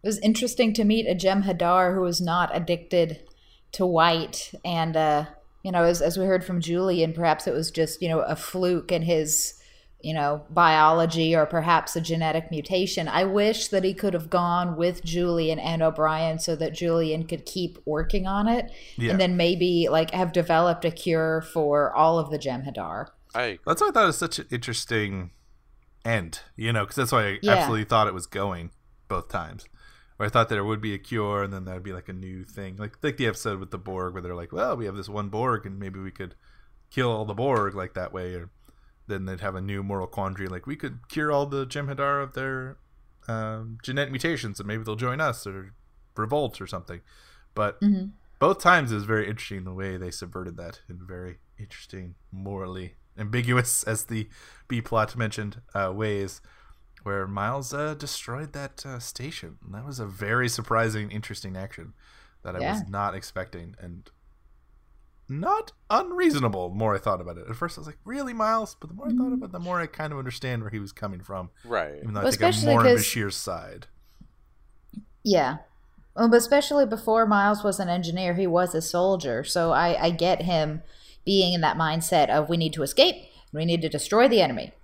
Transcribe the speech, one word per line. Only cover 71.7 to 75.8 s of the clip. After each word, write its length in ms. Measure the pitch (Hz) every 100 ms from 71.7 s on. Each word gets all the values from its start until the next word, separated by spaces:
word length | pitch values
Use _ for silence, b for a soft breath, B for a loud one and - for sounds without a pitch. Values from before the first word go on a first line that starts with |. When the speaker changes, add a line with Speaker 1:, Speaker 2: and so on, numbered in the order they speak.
| 113 78 73
Speaker 2:
Even 100 | 110
though 60 | 104
Speaker 1:
Well, 80 | 254
Speaker 2:
I 20 |
think 100 | -
I'm 60 | 339
Speaker 1:
especially 220 | 359 -
Speaker 2:
more 80 | 117
on 60 | 113
Speaker 1:
'cause 140 | 240
Speaker 2:
Bashir's 360 | 104 117 101 -
side. 500 | - 85 80 92 - - - - - _ _ _ - - _ - - -
Speaker 1:
Yeah. 360 | 214 185 131 151 - _